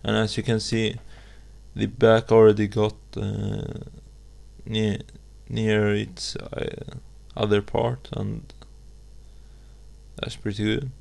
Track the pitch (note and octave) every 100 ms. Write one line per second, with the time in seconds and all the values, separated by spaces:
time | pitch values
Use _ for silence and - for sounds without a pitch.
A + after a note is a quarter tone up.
0 | - A2 G#2+ - A2 A2 - A2+ A2 A2+
1 | - - - - - - - - G#2+ -
2 | A2+ A2 - A2+ A2 G#2+ G#2 G#2+ G#2+ -
3 | - G2+ G2+ G2+ G2+ G#2 - - - -
4 | - - - - - - - A2 G#2+ G2
5 | - - - - - A2+ A2 G#2+ G#2 G#2
6 | G#2+ - - - - - - - - -
7 | - - - - G#2+ G#2 G2+ A2+ A#2 B2+
8 | - - G2+ A2 - - - - - -
9 | - - - - - - - - - -
10 | - - - - G#2+ G2+ G#2+ A#2 C3+ -